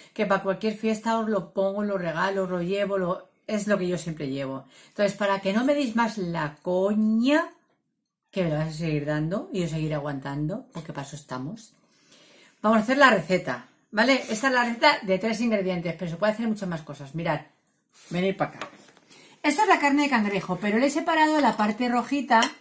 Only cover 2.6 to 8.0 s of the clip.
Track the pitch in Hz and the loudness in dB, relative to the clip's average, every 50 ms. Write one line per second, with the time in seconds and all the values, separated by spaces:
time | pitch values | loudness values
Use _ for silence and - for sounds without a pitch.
2.6 | 175 175 196 202 202 196 196 190 185 175 190 - - - _ _ _ - 220 208 | -2 -2 0 0 0 0 0 0 0 -2 -2 -4 -8 -14 _ _ _ -4 -4 -2
3.6 | 196 208 208 185 180 175 180 165 - 170 156 - 151 131 135 139 139 135 135 131 | 0 0 0 0 2 0 -2 -2 -4 -6 -6 -6 -6 -6 -4 -4 -6 -6 -8 -10
4.6 | 135 - - - - - _ - 202 196 202 - 208 196 196 196 196 190 196 226 | -12 -16 -20 -20 -20 -12 _ 0 0 0 0 0 0 0 0 0 0 0 0 2
5.6 | 254 277 285 294 277 226 214 233 233 220 226 214 185 170 165 165 156 147 151 - | 2 2 2 2 0 0 0 0 0 0 -2 -4 -6 -4 -4 -4 -4 -6 -8 -8
6.6 | - 180 180 185 190 202 208 214 214 220 220 226 240 269 294 320 339 349 - _ | -4 -2 0 2 2 2 2 2 2 2 2 2 4 4 4 2 2 -2 -6 _
7.6 | _ _ _ _ _ _ _ _ | _ _ _ _ _ _ _ _